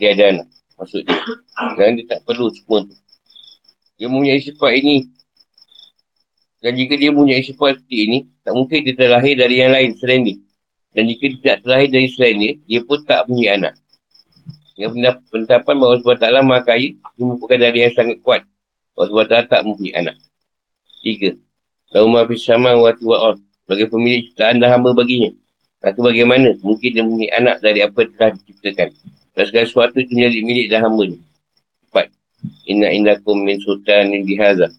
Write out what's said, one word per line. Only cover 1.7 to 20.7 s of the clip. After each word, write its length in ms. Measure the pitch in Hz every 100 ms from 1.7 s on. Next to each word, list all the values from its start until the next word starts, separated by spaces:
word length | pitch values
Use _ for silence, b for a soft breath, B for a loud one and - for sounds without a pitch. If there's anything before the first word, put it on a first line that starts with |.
| -
Dan 240 | 104 117
dia 40 | 113
tak 160 | 117
perlu 240 | - 117 113 -
semua 320 | - 104 101
tu. 80 | _ _ _ _ _ - _ _ _ _ -
Dia 80 | 120
mempunyai 320 | 131 139 139
sifat 400 | 139 - 139 127
ini. 320 | 143 139 127 _ _ _ _ _ _ _ _ _ _ _ _ _ _ _
Dan 80 | 117
jika 240 | 127 131 143
dia 160 | 147
mempunyai 320 | 147 139 127
sifat 400 | 131 131 139 131
seperti 120 | - 117 107
ini, 100 | 131 - _
tak 160 | 98 120
mungkin 240 | 131 156
dia 160 | 131 127
terlahir 400 | 127 120 139 131
dari 240 | 123 127
yang 160 | 131 131
lain 160 | 123 110
selain 240 | 123 127
dia. 120 | 110 101 _ _ _ _ _ -
Dan 80 | 113
jika 120 | 117 135
dia 120 | 131
tak 120 | 135 101 123
terlahir 200 | 131 139
dari 160 | 131 127
selain 280 | 127 123 104
dia, 120 | 110 147
dia 160 | - 117
pun 160 | 120 147
tak 240 | 147 117 -
mempunyai 320 | 123 104 101
anak. 160 | 80 - _ _ _ _ _ _ - - _ -
Dengan 160 | 110 120
pendap-, 280 | 123 123 _
penetapan 460 | 110 110 120 147 139
bahawa 120 | 127
Allah 80 | 123
Subhanahu 160 | 120 120
Wa 80 |
Taala 160 | 117 131
Maha 220 | 135 127
Kaya, 240 | 120 117 139 -
itu 240 | - -
merupakan 380 | 123 123 - 123
dalil 200 | 120 117
yang 80 | 117
sangat 240 | 120 117 -
kuat. 180 | 123 104 -
Bahawa 480 | _ _ _ _ -
Allah 120 | 95
Subhanahu 80 | 107
Wa 80 | 113
Taala 240 | 117 127
tak 100 | - 107
mempunyai 260 | 98 92 87
anak. 160 | 85 - _ _ _ _ _